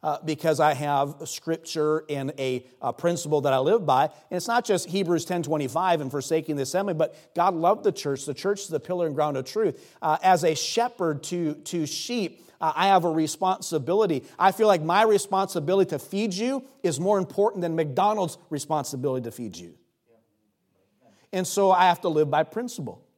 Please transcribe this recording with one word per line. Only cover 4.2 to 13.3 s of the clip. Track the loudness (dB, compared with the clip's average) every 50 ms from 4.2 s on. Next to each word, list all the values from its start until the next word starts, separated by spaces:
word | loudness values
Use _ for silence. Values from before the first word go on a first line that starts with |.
| _ _ -8
it's | -6 -4 0
not | 0 0 2
just | 2 0 0 0 -2
Hebrews | -2 -2 0 2 0 0 0
ten | -2 -4 -4 -2
twenty-five | -2 -2 -2 -2 -2 -2 -2 2 2 2 2
and | 0 -4
forsaking | -6 -6 -4 0 -2 -2 0 -2 -4
the | -4 -4
assembly, | -2 -2 -2 -2 -2 0
but | 0 -2 -2 -2 -12 -20 _ _
God | 0 2 2 2
loved | 2 2 2 2 4 2
the | -2
church. | -2 0 -4 -4 -4 -4 -6
The | -8 -10
church | -4 -2 -2 -2 -2
is | -4 -6
the | -6 -6
pillar | -4 -4 -4 -2 -2
and | -2 0
ground | 0 0 0 0 -4
of | -6
truth. | -6 -4 0 0 0 -2 -4 -14 -20 _ _
Uh, | 0 0 0 2 4
as | 4 4 4 4
a | 2 0
shepherd | 0 -4 -4 0 0 0 -2 -2 -2 -2 -2 -2 -4 -6
to, | -6 -4 -4 -2 -4 -4
to | -6 -10 -8 -4 -4 -4
sheep, | -4 -6 -8 -8 -4 -4 -4 -4 -4 -6 -12 -20 -20 _ _
uh, | -2 -2 0
I | 2 2 4
have | 4 4 4
a | 4
responsibility. | 0 0 0 -2